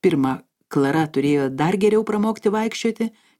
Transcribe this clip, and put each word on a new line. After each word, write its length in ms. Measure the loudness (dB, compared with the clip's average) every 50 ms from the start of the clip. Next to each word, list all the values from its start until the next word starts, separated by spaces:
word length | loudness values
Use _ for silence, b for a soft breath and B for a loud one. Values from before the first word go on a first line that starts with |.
| 2
Pirma, 340 | 2 2 2 0 -2 -2 -6 -10 _ _ _ _ _
Klara 380 | 0 0 0 2 2 0 0 0
turėjo 400 | -2 -2 0 0 0 0 0 -2
dar 280 | -2 -2 0 0 0 2
geriau 240 | 2 2 2 2 0
pramokti 460 | 0 -2 0 0 -2 -2 -2 -2 -2 0
vaikščioti, 560 | 0 -2 -2 -4 -4 -4 -4 -2 -2 -6 -6 b b b b b b